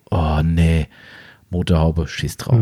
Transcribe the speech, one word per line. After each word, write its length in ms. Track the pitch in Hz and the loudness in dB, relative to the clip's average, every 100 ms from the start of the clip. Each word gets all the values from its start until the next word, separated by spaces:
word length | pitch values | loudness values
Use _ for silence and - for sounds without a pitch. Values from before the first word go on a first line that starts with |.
| _ | _
Oh, 280 | 87 80 76 | -2 0 0
nee. 420 | 80 82 82 82 76 - - - - - _ | 0 2 2 2 -2 -10 -20 -20 -20 -20 _
Motorhaube, 560 | 87 85 82 80 80 78 | -4 0 2 2 0 -4
schiss 280 | - 73 - | -6 -8 -8
drauf. 180 | - 120 | 0 2